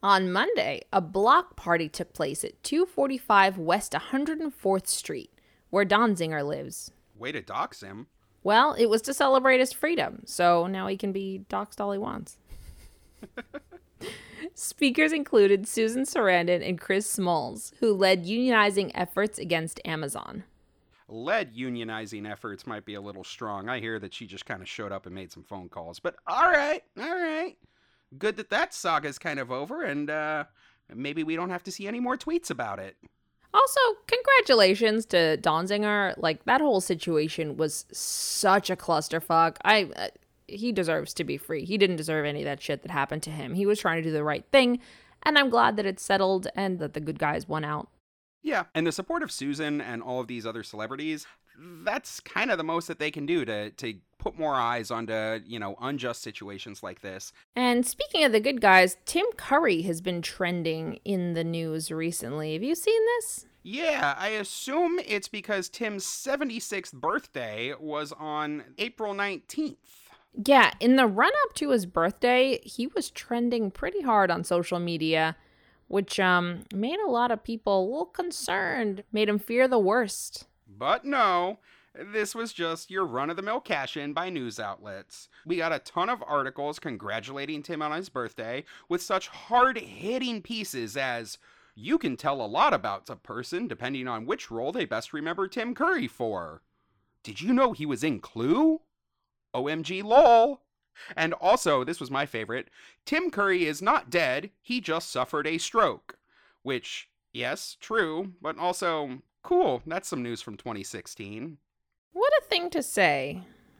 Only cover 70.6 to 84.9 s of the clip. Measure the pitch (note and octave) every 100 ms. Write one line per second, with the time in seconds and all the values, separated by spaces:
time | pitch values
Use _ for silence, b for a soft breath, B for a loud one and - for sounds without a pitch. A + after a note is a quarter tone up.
70.6 | G3+ - A#3 C4 A#3+ G3 D4+ D5 C5+ -
71.6 | D4 B3 F3+ E3+ E3 - A#3+ B3 C4 G3+
72.6 | - - B3+ F#4 - - - A#3+ A#3+ A#3
73.6 | G#3 - C#4 G4 C#4 G#3+ F#3 E3+ F3 F3
74.6 | F3 F3 F3 E3 D#3+ D#3+ D#3+ D#3 b b
75.6 | b b b G3 G3 - F#3 F3+ F3 F3
76.6 | - G3 A3+ F4+ G#4 A#3 A#3+ A3 - A3+
77.6 | - G3 F#3+ C#4 F4 - F4 - - G4
78.6 | - B3+ G#3+ G3 - G#3 G#3+ G#3 - A#3
79.6 | C4 B3+ F#3+ A#3 G#3+ - - - - _
80.6 | _ G2+ C3+ A#3 C#4 C#4 G#3+ F3+ F3+ G#3
81.6 | b b b - F#3+ G#3+ G#3 A3+ A3+ -
82.6 | E3+ E3 - F#3 F3 A#2+ C#3+ E3+ G3 A#3+
83.6 | - D#3 C3+ D#3 C#3+ D#3+ F3+ E3+ B2 G#2+
84.6 | G#2 G2 G#2